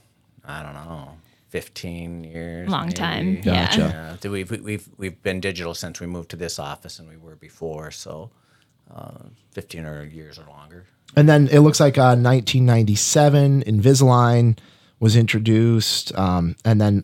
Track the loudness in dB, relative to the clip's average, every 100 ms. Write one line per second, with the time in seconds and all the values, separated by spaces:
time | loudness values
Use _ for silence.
0 | _ _ _ _ -20 -18 -16 -18 -18 -18
1 | -18 -20 _ _ _ -14 -12 -16 -14 -12
2 | -12 -14 -16 -14 -14 -12 -8 -8 -8 -8
3 | -8 -6 -6 -4 -4 -2 -2 -2 -4 -6
4 | -12 -14 -12 -10 -10 -12 -10 -12 -12 -14
5 | -14 -10 -8 -6 -8 -8 -10 -12 -14 -14
6 | -12 -12 -14 -12 -12 -12 -14 -14 -18 -20
7 | -20 -20 -20 -20 -20 -14 -12 -12 -16 -18
8 | -16 -16 -18 _ _ _ _ _ _ -20
9 | -20 -20 -20 _ _ -20 -18 -16 -14 -14
10 | -16 -20 -20 -20 -20 -20 -20 -20 -20 _
11 | _ 4 6 6 6 8 6 6 2 4
12 | 4 4 4 2 2 2 4 4 2 0
13 | 0 4 4 4 4 2 2 2 4 4
14 | 6 4 4 4 2 0 -6 _ _ -2
15 | 2 4 2 0 0 2 4 2 0 -4
16 | -6 -4 -2 0 -2 -2 0 2 2 0